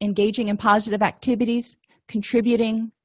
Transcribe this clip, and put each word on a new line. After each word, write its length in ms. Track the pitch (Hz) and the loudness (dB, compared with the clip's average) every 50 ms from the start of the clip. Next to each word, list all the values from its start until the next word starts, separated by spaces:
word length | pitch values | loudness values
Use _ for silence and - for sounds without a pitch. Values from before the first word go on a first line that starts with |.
engaging 460 | 208 208 190 202 202 220 208 254 226 208 | -6 -2 0 0 0 0 0 -2 -2 -2
in 100 | 208 202 | -2 0
positive 420 | - 220 208 220 214 220 208 202 | 2 4 4 4 2 -2 -2 0
activities, 760 | 214 170 - _ - 262 240 208 240 220 233 240 233 - - _ _ _ _ _ _ - | 0 -2 -2 _ -2 -2 0 0 0 0 0 -4 -4 -8 -16 _ _ _ _ _ _ -8
contributing, 840 | - 214 202 - - 233 214 240 233 226 226 220 220 226 226 226 - _ | -8 -6 -4 0 0 2 2 2 2 2 2 0 -2 -4 -4 -6 -10 _